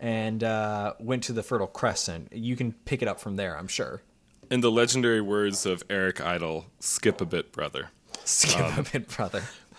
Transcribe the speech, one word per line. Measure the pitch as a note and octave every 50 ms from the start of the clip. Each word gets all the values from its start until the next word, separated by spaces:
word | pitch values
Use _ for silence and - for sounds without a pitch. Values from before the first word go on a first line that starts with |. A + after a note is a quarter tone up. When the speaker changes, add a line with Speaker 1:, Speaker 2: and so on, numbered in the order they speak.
Speaker 1:
and, | - A#2 A2+ A2 A2 A2 A2 A2 A#2
uh, | A2+ A2 A2 G#2+ G#2+ G#2+ G#2 G2+ G#2+ - -
went | A2+ A2+ B2+ B2+ A2+
to | - B2
the | A2+ G#2
Fertile | - B2+ A2+ G2
Crescent. | F2+ - - - A#2+ - - - - E2+ E2 D#2+ - -
You | A#2 A2+ A#2+ B2+
can | A#2+ B2+ A#2 A2+
pick | - - - C#3+ B2 B2
it | A2
up | F#2+ -
from | - G#2+ G2
there, | F#2+ G2+ F#2 E2
I'm | D2+ F2 F#2+
sure. | - - A2+ C2 C2+ G2 - _ _ _ _ _ _ _ - -
Speaker 2:
In | C3 B2 A#2+
the | A#2+
legendary | A2+ A#2 A#2 A#2 A#2+ C3 B2 A#2 A2+ A2
words | G#2 G2 G#2 G#2 G#2 G2+ G2 G2 -
of | G2 F#2 E2+ - -
Eric | G2+ G2 F#2+ F#2+ F2+ - -
Idle, | F2 F2 F2 E2 D#2+ D#2+ D#2+ E2+ - - -
"Skip | - - - - - A2 G2+ -
a | F#2+
bit, | E2+ D#2+ E2+ - - -
brother." | - D2 D2 - C2+ C#2 - - _ _ - - - -
Speaker 1:
Skip | - - - - - - -
Speaker 2:
Um, | E2 E2 D#2 D2
Speaker 1:
a | G2+
bit, | - - C3+ A2+ -
brother. | - - A#2 F#2 - G2+ - - - - - - -